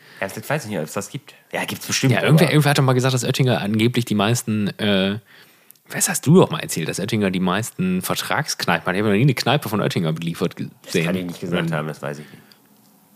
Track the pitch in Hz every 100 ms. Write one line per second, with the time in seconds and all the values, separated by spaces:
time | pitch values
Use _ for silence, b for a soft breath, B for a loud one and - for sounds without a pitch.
0 | B B 98 110 - 151 107 95 78 104
1 | - 139 - - _ 110 - - - -
2 | 135 - - 156 170 151 143 147 131 127
3 | 131 127 - 135 127 110 101 110 113 123
4 | 117 104 101 120 - 107 101 - 104 98
5 | 95 110 - B B B B B - -
6 | - 170 - 180 131 160 - - 80 82
7 | 101 110 98 92 92 95 117 - 92 92
8 | - 90 - 104 151 - - 85 - 92
9 | 107 101 143 120 139 147 104 104 71 -
10 | 80 80 85 82 87 - 71 - - 87
11 | 82 92 87 82 90 87 82 80 78 73
12 | 71 73 76 - - _ _ _ _ _
13 | _